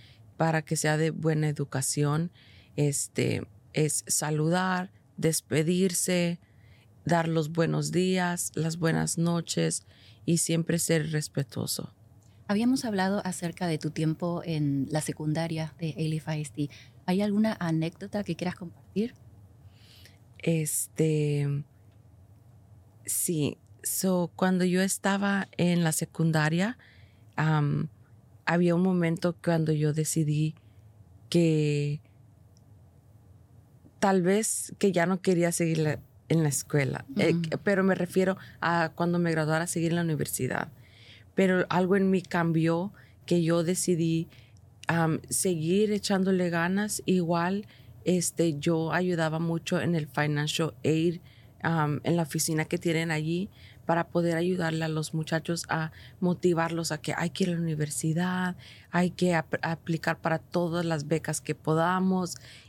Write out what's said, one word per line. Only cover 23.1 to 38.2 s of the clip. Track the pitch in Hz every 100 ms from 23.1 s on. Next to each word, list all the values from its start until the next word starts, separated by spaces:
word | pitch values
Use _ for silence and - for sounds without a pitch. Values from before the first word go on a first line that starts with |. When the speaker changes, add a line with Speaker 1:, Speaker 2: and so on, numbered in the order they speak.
| - - 165 143 - _ -
Speaker 1:
So, | - - 190 180 170 -
cuando | 185 185
yo | 180 180
estaba | 190 - 202 196 202 196 - -
en | 175 175
la | 165
secundaria, | 156 160 - 165 156 151 170 202 254 - - - _ - -
am, | 156 156 143 147 156 - - - - - -
había | 170 175
un | 170
momento | 185 180 165 165 175 -
cuando | - 165 156
yo | 156 151
decidí | 156 156 - 151 151 156 - - - - - - - -
que | 170 165 156 151 147 147 151 - _ - _ - - - - - - _ - - - - - - - - _
tal | 196 190
vez | 175 202 226 - - -
que | 202
ya | 180 170
no | 185
quería | 190 175 170
seguir | 170 170 160
la, | 151 139 - - -
en | 160
la | 151
escuela, | 135 - 147 131 - - -
eh, | 165 170
Speaker 2:
Ujú. |
Speaker 1:
que, | 165 175
pero | - 196
me | 190
refiero | 185 175 190